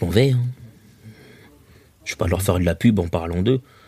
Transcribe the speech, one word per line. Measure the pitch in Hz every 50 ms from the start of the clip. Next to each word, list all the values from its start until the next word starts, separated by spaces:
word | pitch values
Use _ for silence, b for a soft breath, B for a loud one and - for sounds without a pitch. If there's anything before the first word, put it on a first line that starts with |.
m'en | - 87
vais, | 85 107 131 139
hein. | 131 123 123 123 127 b b b b b b b b b b 110 b b b b b b b b b b b b b b b b b b -
Je | - -
vais | -
pas | 90 87
leur | 85 87
faire | 95 - 90 90
de | 90
la | 85 82
pub | - - 120 107 92
en | 90 85
parlant | - 87 82 85 85 87
d'eux. | 95 110 131 131 - b b b b